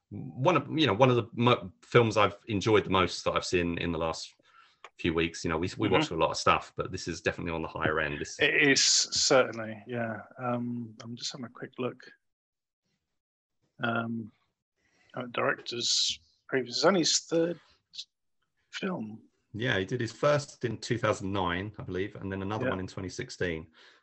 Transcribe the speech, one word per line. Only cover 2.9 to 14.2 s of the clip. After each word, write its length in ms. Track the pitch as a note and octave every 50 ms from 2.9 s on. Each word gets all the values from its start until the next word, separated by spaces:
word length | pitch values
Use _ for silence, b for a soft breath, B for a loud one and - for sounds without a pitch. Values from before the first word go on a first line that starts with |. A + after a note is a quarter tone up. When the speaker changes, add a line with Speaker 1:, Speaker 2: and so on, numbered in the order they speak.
Speaker 1:
most 320 | F#2+ F#2+ F2+ F2 - - -
that 80 | F2
I've 120 | - F2 -
seen 340 | - - F2 F2 F2 E2+ E2+
in 120 | F2+ F2
the 60 | E2 D#2+
last 380 | E2 E2 E2 - - - - B B B B B B B B B B B - -
few 140 | - F2 D#2+
weeks. 280 | E2+ E2 E2+ - - -
You 60 | F2
know, 80 | D#2+ D#2
we, 100 | F2 F#2+ - -
we 100 | A2 G2+
Speaker 2:
Mm-hmm. 60 | F#2
Speaker 1:
watched 160 | F2+ D#2+ -
a 40 | F2
lot 140 | D#2+ E2 -
of 80 | - -
stuff, 340 | - G2 E2 D2+ - - - -
but 140 | - -
this 160 | F#2+ F2+ - F2+
is 140 | E2 -
definitely 320 | - F#2 F2+ - F2 F2 E2
on 100 | D#2+ D#2+
the 40 | D#2
higher 320 | - D#2+ D#2+ D#2 D#2 D#2+
end. 200 | D#2 D2 D2 D2
This 180 | D#2 - - -
Speaker 2:
It 300 | D3 D3 D#3+ D#3 D3+ C#3+
is 120 | C3+ B2+ -
certainly, 1000 | - - - - - - - - - D3 C3 A#2+ - - A2+ A2 A2 A2 G#2+ - B2
yeah. 300 | B2 A#2+ A#2 A2+ A2 G#2 G2+ - - -
Um, 560 | B2+ B2 A#2+ A#2+ A#2+ A#2+ A#2+ A#2+ A#2 A2 A2 - -
I'm 120 | A#2 A#2+
just 160 | A#2 - -
having 140 | - - A#2+
a 40 | A#2
quick 220 | - - C3+ B2+ - -
look. 180 | B2 B2 - - - - - _ _ _ _ _ _ _ _ _ _ _ _ _ _ _ _ _ _ _ _ _ _ _ _ _ _ _ _ _ _ _ _ - B2
Um, 480 | A#2 A#2 A#2 A#2 A#2 A#2 A2+